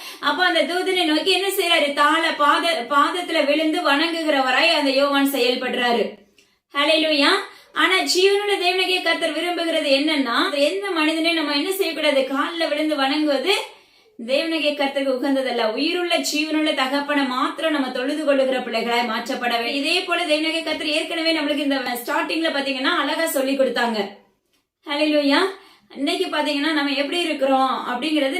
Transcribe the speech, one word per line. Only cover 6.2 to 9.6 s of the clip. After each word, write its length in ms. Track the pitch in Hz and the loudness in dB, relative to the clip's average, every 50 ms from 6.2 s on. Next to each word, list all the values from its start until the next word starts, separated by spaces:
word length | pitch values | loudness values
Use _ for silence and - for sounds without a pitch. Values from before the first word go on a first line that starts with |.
| - _ _ _ _ _ _ _ _ _ - | -20 _ _ _ _ _ _ _ _ _ -4
ஹல்லேலூயா. 540 | 285 285 294 311 320 311 311 311 285 285 311 381 403 - - - - - - - | 0 2 2 2 2 2 2 2 2 4 4 2 2 0 -6 -12 -20 -20 -10 -2
ஆனா 260 | - 311 339 370 370 | 0 2 2 2 2
ஜீவனுள்ள 520 | 294 277 - 349 370 392 403 403 415 415 | 2 2 2 4 4 4 4 2 2 0
தேவனாகிய 500 | 403 370 359 349 359 381 370 359 370 359 | 0 2 2 2 2 2 2 0 0 0
கர்த்தர் 360 | - 330 330 - 330 320 294 311 | 0 0 0 0 0 -2 -2 -2
விரும்புகிறது 520 | 330 349 349 330 | -2 -2 -2 -2